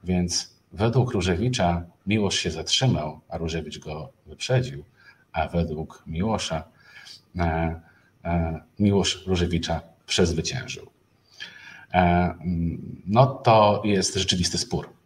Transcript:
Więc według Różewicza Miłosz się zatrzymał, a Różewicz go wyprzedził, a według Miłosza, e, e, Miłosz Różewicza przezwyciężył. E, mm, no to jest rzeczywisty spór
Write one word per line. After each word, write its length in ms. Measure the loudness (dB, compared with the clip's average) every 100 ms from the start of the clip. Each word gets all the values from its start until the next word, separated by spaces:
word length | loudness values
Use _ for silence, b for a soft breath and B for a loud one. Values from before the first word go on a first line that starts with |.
Więc 520 | 0 0 2 -2 -6 _ _
według 400 | -2 2 2 2
Różewicza 720 | 0 0 0 0 0 0 0 -4 _ -2
Miłosz 320 | 0 0 -2
się 120 | -4
zatrzymał, 720 | -6 -2 0 2 2 -2 -10 _
a 100 | -8
Różewicz 400 | -4 -6 -8 -12
go 340 | -12 -12 -12 _ -20
wyprzedził, 580 | -12 0 0 0 -8 -16 b b b b
a 160 | -4 -2
według 540 | 0 0 -2 -8 -12 -10
Miłosza, 580 | -4 -2 -2 -2 -6 -8 B B B B B _ -2
e, 420 | 0 0 -2 -4 b b b _
e, 360 | -2 0 0 -4 -12 _
Miłosz 480 | 2 4 2 -4 -2
Różewicza 540 | 0 2 0 -2 -4 -6 _ -6
przezwyciężył. 800 | 2 2 2 -2 -6 -8 -12 -14 _ _ _ B B B B B B B
E, 60 | 2
mm, 1040 | 4 4 2 -2 -4 -2 -2 -4 -10 -14 -2
no 200 | 4 4
to 560 | 4 4 6 6 4
jest 300 | 0 0 0
rzeczywisty 440 | -2 -2 0 0 -2
spór 340 | -4 -4 -6 -16